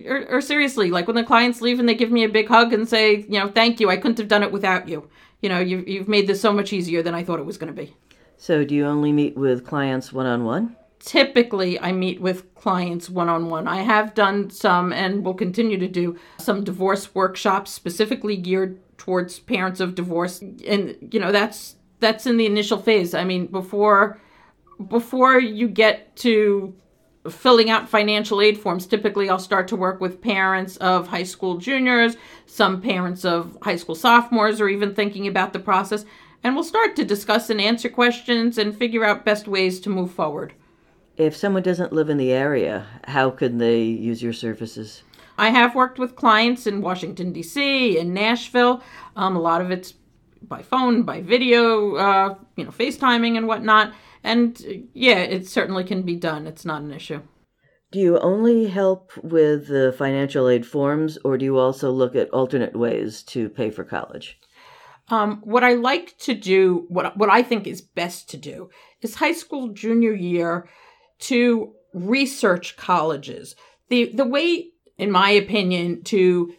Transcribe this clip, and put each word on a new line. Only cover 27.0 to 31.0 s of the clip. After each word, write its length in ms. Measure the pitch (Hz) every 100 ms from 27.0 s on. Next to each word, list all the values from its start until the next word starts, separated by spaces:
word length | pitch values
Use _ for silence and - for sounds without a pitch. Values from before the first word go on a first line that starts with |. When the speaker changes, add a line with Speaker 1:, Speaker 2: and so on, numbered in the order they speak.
| _ _ 165
Speaker 1:
filling 400 | - 262 233 226
out 180 | 220 233
financial 520 | 214 208 208 214 202
aid 180 | 208 208
forms, 280 | 190 180 185
typically 420 | 220 208 202 196
I'll 100 | 185
start 300 | - 196 185
to 80 | 208
work 240 | 180 185
with 200 | 185 180
parents 580 | 240 196 190 190 185 -
of 280 | 190 185